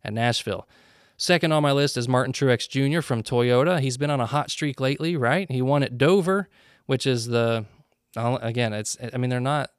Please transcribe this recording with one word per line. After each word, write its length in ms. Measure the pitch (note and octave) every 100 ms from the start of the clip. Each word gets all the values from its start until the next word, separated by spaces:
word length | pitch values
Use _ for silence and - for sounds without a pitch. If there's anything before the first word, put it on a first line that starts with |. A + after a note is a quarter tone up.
at 120 | G#2+
Nashville. 520 | A2 A#2+ A2+ - F#2 - _ _ _ _
Second 360 | - - F3 E3
on 100 | D#3
my 120 | D3
list 220 | C#3 C#3+
is 140 | B2 A#2+
Martin 240 | B2+ C3
Truex 340 | - C3+ A#2+ -
Junior 360 | C3+ C#3 E3
from 180 | - A#2+
Toyota. 580 | G#2+ B2 B2 B2 D#3 F3
He's 200 | C3+ B2
been 100 | D3
on 100 | C#3
a 60 |
hot 240 | A2+ C#3+ -
streak 300 | - D3+ C3
lately, 360 | C3 C#3 D#3+
right? 320 | E3+ A#2+ D#3+ G3
He 100 | C3+
won 220 | B2+ C#3+
at 160 | C3+ A#2+
Dover, 500 | C#3 G3 F3 G3 F#3+ _ _ _ -
which 180 | C3
is 220 | C3+ B2 A#2
the 400 | A#2 A#2 A2+ G#2+ _ _ _ _
I'll, 220 | A#2 A#2 B2+
again, 360 | A2+ A#2 A2+
it's, 240 | G#2+ G#2+ - A#2+
I 40 | B2+
mean, 120 | B2+
they're 100 | B2
not 320 | C3 D3 -